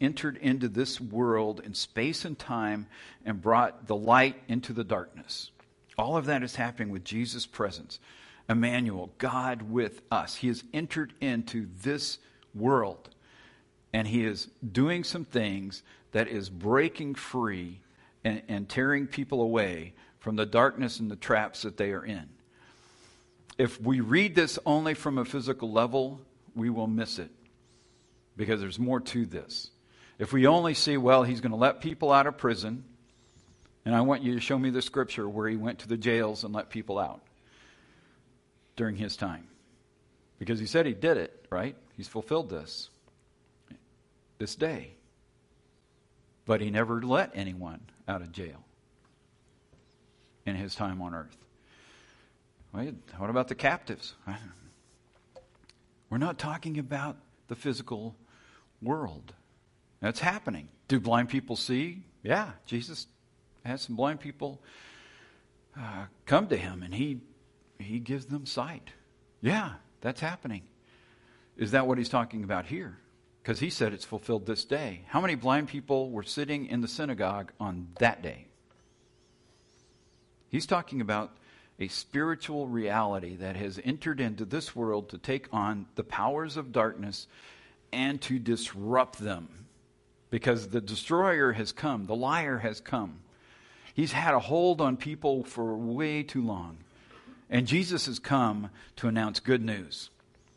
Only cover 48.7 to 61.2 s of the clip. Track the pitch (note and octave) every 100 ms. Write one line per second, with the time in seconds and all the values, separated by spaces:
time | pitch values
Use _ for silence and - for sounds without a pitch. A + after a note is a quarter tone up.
48.7 | _ _ _ _ _ _ _ _ _ _
49.7 | - _ _ _ _ _ _ G#2 F#2+ G2
50.7 | - G2+ F#2 F2 E2 D2+ - _ _ _
51.7 | - - - - - _ _ _ _ -
52.7 | G2 C#3 B2 - F2 G2+ B2 B2+ - C#3
53.7 | F3 - G2 - - G2 G2+ G2+ F2+ -
54.7 | _ _ _ _ _ _ - _ _ _
55.7 | - _ _ - A#2 E3 D3+ D3+ D#3+ E3
56.7 | D3+ C3 C#3+ C#3+ - _ _ - A#2+ C3+
57.7 | A#2 - A2 A2+ - _ - - - _
58.7 | - A2+ D#3 A2+ D2+ G1+ - _ _ _
59.7 | _ _ - G#2+ - E3+ G3+ - E2+ D2
60.7 | _ - C3 G#2+ A#2